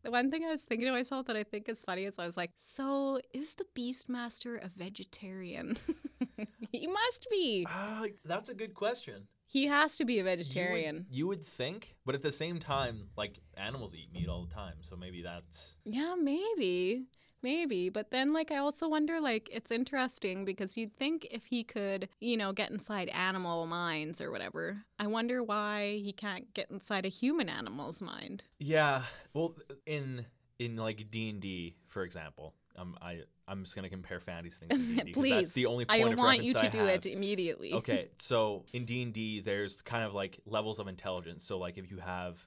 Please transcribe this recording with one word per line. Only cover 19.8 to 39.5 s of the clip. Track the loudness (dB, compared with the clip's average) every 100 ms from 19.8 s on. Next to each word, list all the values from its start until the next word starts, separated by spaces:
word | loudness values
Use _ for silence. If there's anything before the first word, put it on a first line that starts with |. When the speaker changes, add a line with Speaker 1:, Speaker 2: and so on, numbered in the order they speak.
| 2 2 2 0 -2 0 -2
Speaker 1:
because | -2 -2 -2
you'd | -4 -2
think | 0 0 -2
if | -10 -2
he | -2
could, | 0 -2 0 0 -2 _
you | 0 2
know, | 2
get | 0 -2
inside | -2 -4 -2 -2
animal | 2 2 2 0 0 0
minds | 0 0 0 -2 -4
or | -4
whatever, | -4 -4 -4 -4 -4 -10 -4
I | 0
wonder | 0 2 0
why | 0 0 2 0 0 0
he | -4
can't | -4 -6 -6 -6
get | -6 -6
inside | -8 -2 0
a | 0
human | 2 2 4 0
animal's | -2 -4 -6 -6 -6
mind. | -8 -8 -10 -12 -14 _
Speaker 2:
Yeah. | 6 8 8 4 0 -10 -6
Well, | -2 -2 -2 -14 -12
in, | -4 -4 -2 -6 -8 _ _ -6
in, | -4 0
like, | -2 -2 -6
D | -4 -2
and | -2
D, | -4 -4 -6 -10 _
for | -4
example, | -4 -4 -10 -12 -14 _ _
um, | -12 -10 -8
I, | -8 -10 -12 _ -10
I'm | -8
just | -8 -8
gonna | -8
compare | -8 -6 -8
Fandy's | -6 -8 -10 -12
things | -2
to | 0
Speaker 1:
<laughs> | 2
Speaker 2:
D | 0
and | 0
D |
'cause | 2 4
that's | 6 4
Speaker 1:
Please. |
Speaker 2:
the | 2 2
only | 2 4
Speaker 1:
I | 6
Speaker 2:
point | 6
of | 6
Speaker 1:
want | 6 6
you | 6
Speaker 2:
reference | 4 4
Speaker 1:
to | 6
Speaker 2:
I |
Speaker 1:
do | 4
Speaker 2:
have. | 4
Speaker 1:
it | 2
immediately. | -2 0 2 0 -2 -2
Speaker 2:
Okay, | -2 2 0 0
Speaker 1:
<laughs> | -8
Speaker 2:
so | 2 4 4 2 -6
in | -6 -2
D | -2
and | -2
D, | -2 -2 -2
there's | 0